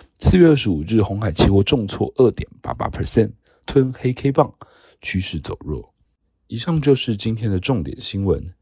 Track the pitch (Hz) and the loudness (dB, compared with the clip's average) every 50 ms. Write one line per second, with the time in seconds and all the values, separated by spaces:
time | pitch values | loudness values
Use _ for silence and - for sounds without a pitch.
0 | - _ _ _ - - - 180 175 165 151 135 - 110 87 73 76 82 113 110 | -20 _ _ _ 2 4 6 6 6 6 6 4 2 -2 -2 -2 -2 0 2 2
1 | 101 - 98 101 110 98 80 - - - 101 98 98 - 147 127 104 98 - - | 2 0 -2 -4 -4 -4 0 2 2 4 4 4 4 2 0 0 -2 -4 -4 -4
2 | - - - - 131 110 - - - - - - - - - - - - - - | -4 -4 2 4 4 4 2 -2 -8 -10 -14 -14 -10 -10 -8 -6 -6 -6 -6 -6
3 | - - - 120 110 104 - _ _ _ _ _ _ - - 139 131 131 123 - | -6 0 2 0 0 0 -2 _ _ _ _ _ _ 0 2 2 2 2 -2 -4
4 | - 123 127 - - 139 135 165 143 - - _ - - _ _ _ _ _ _ | -4 -4 -4 -2 -2 -2 0 0 0 0 -2 _ -20 -20 _ _ _ _ _ _
5 | - - - 92 92 - - 78 - - - - - - 73 58 - - _ _ | -12 -6 -4 -4 -4 -4 -8 -8 -8 -8 -12 -10 -8 -8 -8 -8 -10 -14 _ _
6 | _ _ _ _ _ _ _ _ _ _ 113 117 - 175 165 160 135 143 139 127 | _ _ _ _ _ _ _ _ _ _ -10 -8 -4 -2 -2 2 4 4 4 4
7 | - - 110 101 - 117 110 110 113 110 98 92 - - 131 104 78 - - - | 2 -2 -4 -4 -4 -4 -4 -4 -2 -2 -2 -2 -2 -2 -2 -2 -4 -6 -10 -12
8 | - - - 98 98 95 80 71 71 90 - _ | -12 -8 -6 -2 0 0 0 -2 -2 -10 -16 _